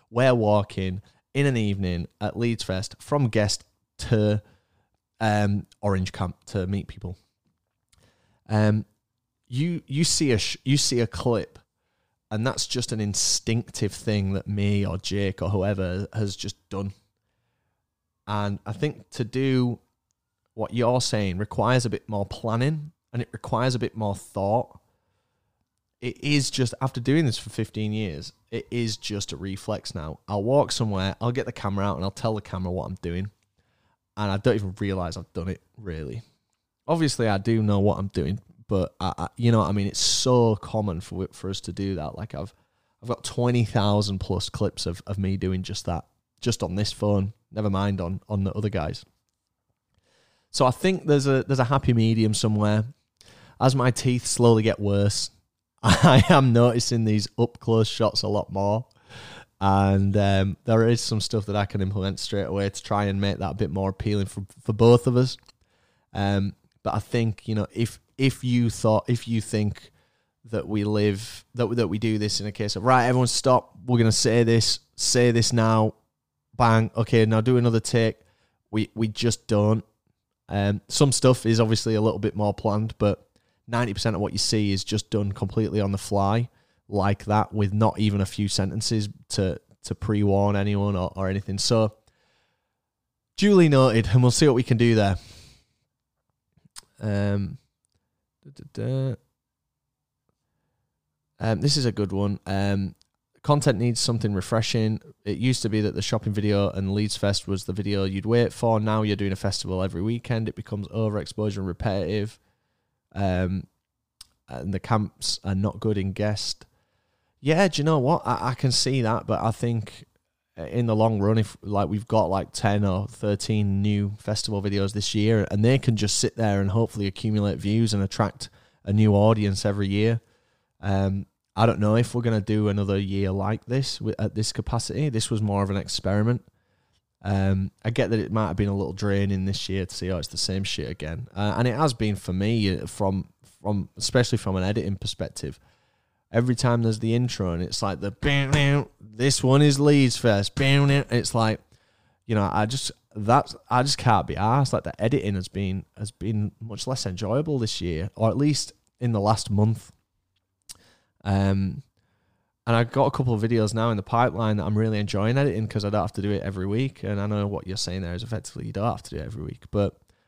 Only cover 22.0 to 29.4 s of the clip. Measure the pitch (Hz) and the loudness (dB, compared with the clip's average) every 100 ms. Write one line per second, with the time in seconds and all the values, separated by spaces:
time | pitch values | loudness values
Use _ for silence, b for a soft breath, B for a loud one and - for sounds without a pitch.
22 | - 104 98 - 113 117 135 156 151 - | -6 -6 -6 -6 -4 0 0 -2 -8 -18
23 | _ 120 - - - 113 127 123 120 110 | _ -8 -8 -10 -4 -2 0 -2 -4 -4
24 | 104 98 - 101 98 117 - - _ _ | -6 -6 -8 -4 0 0 -2 -12 _ _
25 | _ _ _ _ _ _ _ _ _ _ | _ _ _ _ _ _ _ _ _ _
26 | 123 - 143 147 131 - 123 - 135 127 | -10 -6 0 0 0 0 -2 -2 -6 -4
27 | 120 151 143 - 110 - 107 107 107 107 | 0 2 2 -2 -6 -6 -6 -4 -4 -2
28 | 101 73 - - _ 117 - 120 117 101 | -4 -6 -12 -18 _ -10 -6 -6 -4 -6
29 | - - - 67 | -8 -8 -8 -8